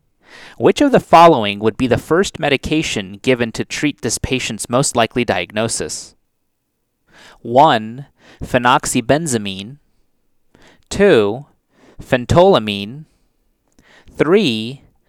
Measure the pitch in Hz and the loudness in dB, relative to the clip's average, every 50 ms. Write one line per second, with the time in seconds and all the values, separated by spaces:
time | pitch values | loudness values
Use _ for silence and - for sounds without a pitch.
0 | _ _ _ _ _ _ - - - - - - 113 160 208 - 294 277 254 185 | _ _ _ _ _ _ -20 -20 -20 -20 -12 -2 0 0 2 2 0 2 2 0
1 | - - - 165 170 170 160 123 107 101 101 101 107 110 - - 131 120 123 - | 0 4 6 8 8 8 6 4 2 -2 -4 -2 -2 -2 -2 0 -2 0 0 -2
2 | - - 156 175 202 - - - 156 147 139 127 - - 151 156 156 - - 113 | -2 -2 0 0 0 -2 -4 -6 -2 -2 -2 -2 -2 -2 -2 -2 -2 -4 -6 -8
3 | 98 92 101 98 - 131 127 120 120 113 - - 110 - - - - 147 - _ | -8 -10 -12 -8 0 0 0 0 0 -4 -4 -8 -10 -8 -8 -4 -4 -4 -4 _
4 | - 120 - - - - 135 127 - - 113 98 - - 117 127 139 - - 123 | -6 -6 -6 -6 -6 -4 -4 -4 -4 -6 -8 -10 -8 -4 -2 -2 -2 0 0 0
5 | 113 - - 123 120 104 98 92 90 90 101 107 113 110 - - 82 76 - - | -2 0 0 -4 -2 -2 -2 -4 -4 -6 -6 -4 -4 -4 -4 -6 -8 -8 -10 -12
6 | - - _ _ _ _ _ _ _ _ _ _ _ _ _ _ _ _ _ _ | -16 -18 _ _ _ _ _ _ _ _ _ _ _ _ _ _ _ _ _ _
7 | _ _ _ - - - - _ - 117 120 127 151 160 135 110 110 110 117 135 | _ _ _ -20 -20 -20 -20 _ -12 -4 0 2 4 4 2 0 -2 -6 -14 -14
8 | 139 _ _ _ _ - - - - - - 127 120 123 131 151 - - - 127 | -18 _ _ _ _ -20 -16 -16 -14 -4 -4 0 2 2 2 2 0 -2 -4 -4
9 | 117 117 139 151 170 156 127 110 104 101 95 95 98 113 139 - _ _ _ _ | 0 0 0 0 0 -2 -4 -4 -4 -6 -10 -10 -12 -16 -16 -20 _ _ _ _
10 | _ _ _ _ _ _ _ _ _ _ _ _ - _ _ _ _ - - - | _ _ _ _ _ _ _ _ _ _ _ _ -20 _ _ _ _ -12 -2 2
11 | 202 202 160 117 104 101 110 131 147 _ _ _ _ _ _ _ _ _ _ - | 4 4 6 4 4 0 -2 -6 -10 _ _ _ _ _ _ _ _ _ _ -20
12 | - - - 123 120 - - 170 180 196 185 127 107 107 101 101 101 104 123 147 | -6 -4 -2 -2 0 2 4 6 6 6 6 2 2 -2 -6 -6 -6 -10 -12 -16
13 | 156 _ _ _ _ _ _ _ _ _ _ _ _ _ _ _ _ _ _ _ | -20 _ _ _ _ _ _ _ _ _ _ _ _ _ _ _ _ _ _ _
14 | _ - - - 151 147 180 220 208 139 110 110 110 117 139 - _ _ _ _ | _ -20 -6 -4 -2 2 2 2 2 0 -2 -4 -6 -10 -12 -16 _ _ _ _
15 | _ | _